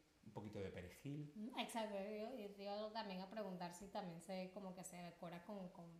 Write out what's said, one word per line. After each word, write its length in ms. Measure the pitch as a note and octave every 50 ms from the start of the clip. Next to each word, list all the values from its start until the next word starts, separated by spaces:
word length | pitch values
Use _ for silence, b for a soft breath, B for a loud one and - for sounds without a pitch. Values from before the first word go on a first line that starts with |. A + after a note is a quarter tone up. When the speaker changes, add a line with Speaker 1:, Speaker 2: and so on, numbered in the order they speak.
| - - - - -
Speaker 1:
un 80 | - -
poquito 260 | - G2+ G#2+ - G#2
de 120 | G2 F#2
perejil. 640 | - F#2+ F2 F2 - - - C3+ C#3+ D3+ D3 D3 -
Speaker 2:
Mm, 220 | G#3+ G#3 A#3+ - A#3
exacto, 340 | A3+ A#3 - A#3 A3 G#3 G3+
yo, 420 | G3 F#3+ G#3 G#3+ G#3+ G#3+ A#3 C4+
yo, 200 | B3 G#3 G3+ G3 G3
yo 320 | G3+ G3+ G3+ G#3 G#3+ G#3+
también 300 | G#3 A3+ G#3+ G3+ F#3 F3+
iba 60 | F#3+ F#3+
a 20 |
preguntar 420 | A3 A3 G#3 F#3+ F#3 F3 F3+ F3 E3+
si 140 | - G3+
también 340 | G3 - G#3+ F#3+ F3+ E3 E3+
se, 300 | - - F#3+ F#3 F#3 F#3 F#3
como 220 | G#3 G3+ F#3+ F3+
que 80 | F#3 F3
se 120 | - -
decora 460 | F3 F3 E3+ D#3+ - - E3+ E3+ F3 -
con, 240 | - G#3 G3+ F#3 F3+
con 160 | - F3+ F3 E3+ E3